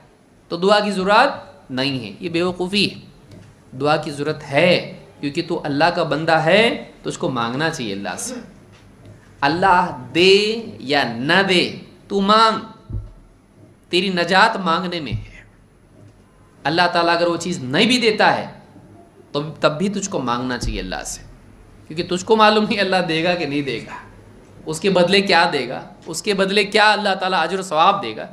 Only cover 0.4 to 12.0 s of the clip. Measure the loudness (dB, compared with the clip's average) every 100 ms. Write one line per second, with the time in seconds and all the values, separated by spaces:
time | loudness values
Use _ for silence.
0.4 | -12 -2 2 2 2 -2 2 4 2 0
1.4 | -14 -20 -10 -4 -2 -4 -8 -10 -4 -2
2.4 | -2 -2 -2 0 0 -4 -20 -20 -20 -20
3.4 | -20 -20 -18 -4 0 0 -2 -6 -6 -6
4.4 | -2 2 4 4 -2 -14 -20 -10 -6 -6
5.4 | -4 -4 -4 2 2 2 -2 -2 2 2
6.4 | 4 4 4 0 -10 -12 -10 -6 -4 -2
7.4 | -4 -2 -4 -4 -6 -6 -8 -8 -10 -12
8.4 | -16 -20 -20 -20 -20 -20 -20 -20 -20 -2
9.4 | -2 2 4 4 2 -4 -4 2 6 6
10.4 | 4 -4 -8 -10 -2 0 0 -2 0 2
11.4 | 4 2 0 -6 -16 -20